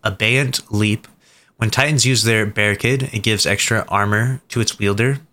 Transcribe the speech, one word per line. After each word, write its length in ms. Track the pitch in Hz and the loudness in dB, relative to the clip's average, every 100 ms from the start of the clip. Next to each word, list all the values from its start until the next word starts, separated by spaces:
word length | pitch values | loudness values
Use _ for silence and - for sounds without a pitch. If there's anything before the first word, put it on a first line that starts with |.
Abayant 580 | 110 95 110 127 139 131 - | -6 -2 0 2 0 -4 -4
Leap. 380 | 104 107 107 - _ _ _ _ - | -2 0 -2 -6 _ _ _ _ -4
When 140 | 113 | -2
Titans 360 | - 143 147 113 | 0 2 2 2
use 160 | 120 | 2
their 240 | 110 110 104 | 2 2 0
barricade, 640 | 104 104 98 113 131 131 | 0 0 2 0 0 -2
it 100 | 110 | -4
gives 240 | 107 107 - | -2 0 0
extra 380 | 101 - 113 - | 0 0 -2 0
armor 520 | 101 101 104 120 131 - | 0 0 0 0 -4 -6
to 100 | 120 | -4
its 180 | 110 - | -2 -2
wielder 400 | 101 101 120 139 - | 0 2 0 0 -6